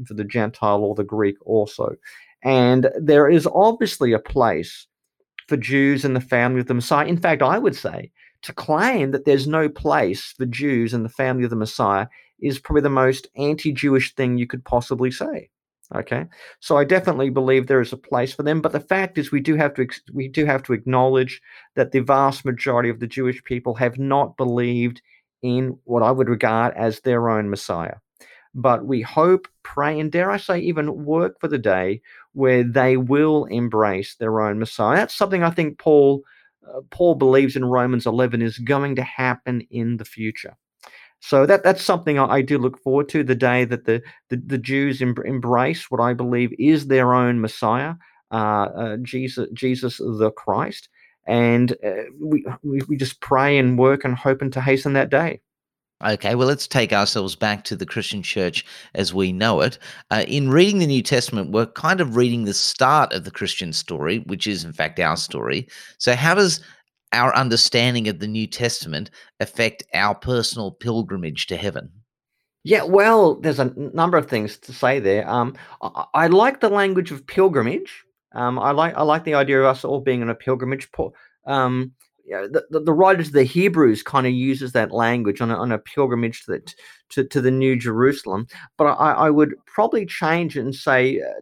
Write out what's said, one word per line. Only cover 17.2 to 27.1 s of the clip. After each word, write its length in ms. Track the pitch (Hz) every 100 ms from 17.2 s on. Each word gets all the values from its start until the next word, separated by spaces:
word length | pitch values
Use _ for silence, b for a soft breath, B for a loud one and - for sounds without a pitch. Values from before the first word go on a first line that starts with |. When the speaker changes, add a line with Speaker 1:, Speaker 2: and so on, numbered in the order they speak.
| 135
Speaker 1:
believe 380 | 131 131 131 131
there 120 | 135
is 120 | 120
a 40 | 127
place 380 | - 123 131
for 80 | -
them, 180 | 147 156
but 120 | 156
the 80 | 151
fact 380 | - 190 190 165
is 120 | 139
we 80 | 143
do 160 | 143
have 180 | 156 147
to 80 | 143
ex-, 200 | 127 - -
we 140 | 139 131
do 180 | 143
have 200 | 147 135
to 80 | 131
acknowledge 680 | 113 127 127 131 131 131 - B B B -
that 160 | 123
the 80 | 131
vast 440 | 123 135 135 135
majority 440 | 135 120 139 120 120
of 100 | 117
the 80 | 117
Jewish 340 | 135 127 127
people 280 | - 123 123 110
have 200 | 123 123
not 400 | 135 139 151 -
believed 640 | 123 120 120 120 120 120 b b b -
in 360 | 123 123 131 127
what 180 | - 120
I 80 | 113
would 180 | 131 123
regard 460 | 113 113 113 120
as 240 | - 113 107
their 300 | 131